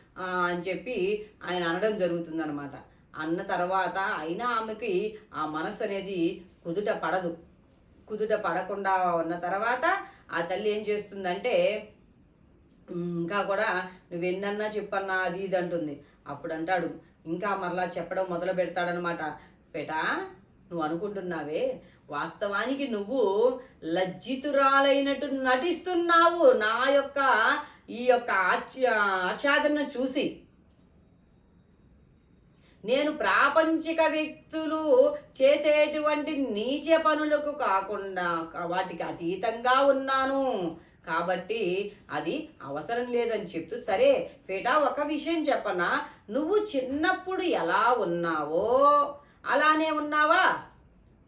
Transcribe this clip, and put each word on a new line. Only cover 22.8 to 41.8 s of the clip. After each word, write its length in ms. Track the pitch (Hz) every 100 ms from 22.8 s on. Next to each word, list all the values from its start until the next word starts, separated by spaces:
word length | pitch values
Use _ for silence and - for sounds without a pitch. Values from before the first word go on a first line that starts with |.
| 277
నువ్వు 640 | 208 202 262 202 202 247 254 - -
లజ్జితురాలైనట్టు 1400 | 160 175 185 - - 262 294 277 277 277 277 277 277 269 294
నటిస్తున్నావు 1200 | 269 262 254 349 - 359 349 339 339 339 339 285
నా 360 | 220 214 233 269
యొక్క 580 | 285 269 277 269 214 240 294 - - -
ఈ 140 | 214
యొక్క 260 | 247 240 240
ఆచ-, 640 | 196 180 233 - 262 247
ఆచ్ఛాదన 840 | 220 202 185 185 214 285 294 294 294
చూసి. 640 | 277 240 262 294 - - - _ _ _ _ _ _ _ _ _ _ _ _ _ _ - _ _ _ _ _ _ _ _
నేను 280 | 202 269 302
ప్రాపంచిక 880 | 302 202 208 285 320 320 320 330 320
వ్యక్తులు 1120 | 311 311 285 - - 320 311 320 311 254 294 - - -
చేసేటువంటి 960 | 269 294 302 302 302 302 302 294 302 277
నీచ 600 | 247 208 240 302 302 320
పనులకు 520 | 311 302 302 294 294
కాకుండా 960 | 269 220 190 196 202 196 185 175 170 165 175
వాటికి 460 | 175 185 180 170
అతీతంగా 800 | 160 135 170 190 233 233 247 262
ఉన్నాను. 960 | 277 269 269 269 269 269 262 214 170 - - _ -
కాబట్టి 840 | 165 175 180 180 226 180 185